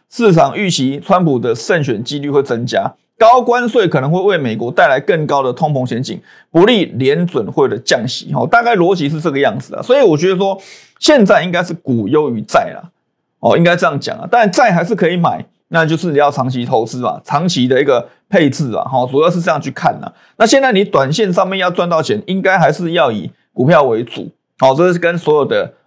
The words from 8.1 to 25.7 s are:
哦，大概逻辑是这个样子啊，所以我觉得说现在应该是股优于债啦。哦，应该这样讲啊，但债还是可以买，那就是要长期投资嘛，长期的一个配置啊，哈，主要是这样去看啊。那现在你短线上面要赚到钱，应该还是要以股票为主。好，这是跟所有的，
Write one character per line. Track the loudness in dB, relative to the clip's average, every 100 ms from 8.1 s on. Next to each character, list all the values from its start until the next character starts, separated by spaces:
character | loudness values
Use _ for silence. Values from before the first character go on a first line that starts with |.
| -8 -6
哦， | -4 0
大 | 2
概 | 2
逻 | 2 2
辑 | 0 -2
是 | -4
这 | -4
个 | -2
样 | -2 -2
子 | -8 -8
啊， |
所 | 0 4
以 |
我 | 4 2
觉 | 0
得 | 0
说 | -2 -4 -12 -20 _ _
现 | 2 4
在 | 6 4
应 | 2
该 | -2
是 | -4
股 | -6 -4 -4 0
优 | 0 0
于 | -4
债 | -2 -2 -2
啦。 | -8 -20 _ _ _ _ _
哦， | 0 2
应 |
该 | 2 2
这 | 0
样 | -2
讲 | -8 -10
啊， | -2
但 | 2 2
债 | 2 2
还 | 2
是 | -2 -2
可 | -2
以 | 0
买， | -2 -2 -10 _ _
那 | -2 0
就 | 0
是 | 0
要 | 2 2
长 | 0 -4
期 | -4
投 | -2 -2
资 | -2 -6
嘛， | -6 -6
长 | -4 -2 0
期 | 0 2
的 | 2
一 |
个 | 2 0 -2 _ _
配 | 2 2
置 | 0 -4
啊， | -6
哈， | -4 -4 -2
主 | 0
要 | 0
是 | 0
这 | -2
样 | -4
去 | -6
看 | -4 -2 -4
啊。 | -10 -20 _ 0
那 | 2
现 | 4
在 | 2
你 | 2
短 | 2 0 0
线 | 0 0
上 | 0 -2
面 | -2
要 | -2
赚 | -2 -2
到 | -2
钱， | -2 -4 -4
应 | -2
该 | 0 2
还 | 2
是 | 0 -2
要 | 0 0
以 | -2 -10 -16 _
股 | -2
票 | 2 4
为 | 2 0
主。 | -4 -12 -16 -18 _ 0
好， | 2
这 | 4 2
是 | 0
跟 | -2 -2
所 | 0 0
有 |
的， | 0 -2 -4